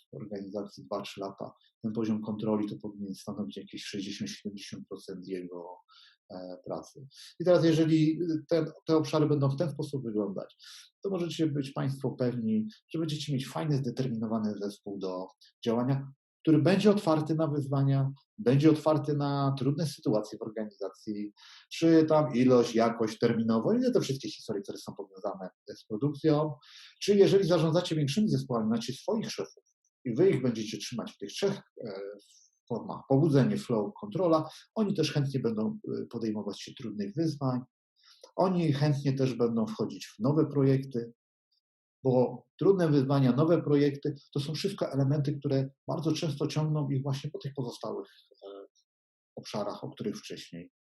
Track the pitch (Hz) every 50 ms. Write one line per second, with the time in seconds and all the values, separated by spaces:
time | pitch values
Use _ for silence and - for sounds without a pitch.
0 | _ - - - 107 101 104 98 98 95 101 104 101 101 - - 92 101 101 101
1 | 101 - - 101 98 98 98 - 107 - - _ _ _ _ _ - 110 107 117
2 | 113 110 110 107 - 113 104 - 117 110 107 107 107 104 - - - 104 - 101
3 | 101 95 95 - - 104 101 104 101 98 - 98 95 - - - - - - 104
4 | 95 98 - - 104 - - - - 104 101 - - - - 98 - - 101 98
5 | - - 95 90 92 95 95 90 90 87 90 87 87 90 90 - _ _ _ -
6 | - - _ _ _ - 98 92 92 90 90 90 - - 90 80 - - - -
7 | 131 139 - - - - - - 170 175 175 165 151 170 156 151 160 156 160 156
8 | 156 156 160 - 175 165 160 156 - - 170 165 156 156 - - - - 160 156
9 | 151 - - 156 151 139 147 139 139 135 139 139 175 156 135 - - - - 131
10 | - 117 104 107 101 95 95 - - - - _ - - - - - _ _ _
11 | - 196 190 175 175 165 - - 160 147 139 143 135 - - 147 147 131 135 -
12 | - 120 - - 127 123 120 120 113 110 110 107 107 107 - _ _ _ - 160
13 | 165 147 147 143 - 151 143 127 - - - 160 160 156 143 131 - 120 113 -
14 | 127 113 117 110 113 107 113 113 107 104 101 98 101 101 - - - 104 98 95
15 | 95 92 92 92 92 - _ _ _ - _ _ - 120 113 120 123 135 139 139
16 | - - - _ _ _ _ _ - 160 151 143 135 170 196 196 196 214 202 208
17 | - 165 156 156 151 160 160 160 160 147 147 147 - 135 143 139 139 135 139 139
18 | 135 139 139 - _ _ _ - 104 120 135 143 151 160 151 156 - 156 156 143
19 | 139 147 147 143 143 143 139 139 139 135 135 135 120 135 147 160 170 143 - -
20 | - 143 107 107 104 - 110 107 110 110 107 110 107 104 - - 98 92 - -
21 | - 110 104 104 104 104 _ _ - - - - - - - - 165 165 165 160
22 | 156 156 156 156 147 135 117 120 127 127 127 120 117 - 110 113 113 113 110 -
23 | 113 107 - - 120 120 117 107 117 113 113 113 113 160 220 247 254 247 247 175
24 | 131 - 131 - - 107 - - - - 104 98 101 - - - - - - -
25 | 98 98 95 95 101 101 95 95 92 90 _ _ _ - 107 - - - 110 104
26 | 131 147 151 - - 156 151 147 156 156 139 - - - - - - - _ -
27 | - 190 208 202 190 160 180 196 190 160 180 165 156 165 156 180 175 - 165 156
28 | 147 135 - 214 214 - 143 135 139 - 123 113 110 110 117 113 - - 120 -
29 | - - 214 233 - - - - 85 - _ - _ _ _ _ _ _ _ _
30 | - 127 107 123 180 196 151 127 123 123 113 110 107 104 110 104 - - 123 110
31 | - 104 - - 101 101 - - 202 196 - - - _ - - - 110 95 95
32 | 101 98 - - _ _ _ _ _ _ _ _ _ - 120 107 - - - -
33 | - - 135 135 160 165 139 143 120 107 101 101 - - 120 107 101 104 - -
34 | - 101 - 165 185 170 160 156 156 - - - - _ - 220 214 190 - -
35 | 156 - - 143 135 - - 131 - 117 110 107 110 110 110 - - - 117 113
36 | 113 - 120 117 113 110 107 104 98 101 98 - - 104 - - - 110 101 104
37 | 101 98 - 151 165 160 135 - 135 131 127 123 - _ _ _ _ _ _ _
38 | _ - - _ - - - - 175 196 185 175 165 151 135 139 147 151 143 -
39 | - 143 131 135 131 131 120 117 120 117 113 113 110 104 - - 110 - - 92
40 | - - - - 107 135 151 156 143 135 143 143 135 135 135 135 135 - - 117
41 | 117 - - _ _ _ _ _ _ _ _ _ _ _ _ _ _ _ _ _
42 | - 131 123 127 120 - - - _ _ _ - 151 190 196 180 175 156 143 143
43 | 131 135 143 139 135 123 120 139 160 160 175 160 160 147 147 143 143 143 139 139
44 | - 147 - - - _ - 143 135 156 156 156 - 196 202 - 175 - 135 135
45 | 139 135 147 156 139 147 143 - - 147 135 135 135 135 _ _ - - 147 170
46 | 147 160 156 - 175 156 135 - 147 147 - 156 156 156 151 151 143 135 143 127
47 | 139 143 139 139 - 147 - - - 139 139 147 120 117 - - - 107 104 101
48 | 98 - _ _ _ _ _ _ 101 98 98 98 98 - _ _ _ _ _ _
49 | _ _ _ _ _ _ - - - - - - - - - - - 135 - -
50 | - 104 - - - - 90 80 - - - 85 87 - _ _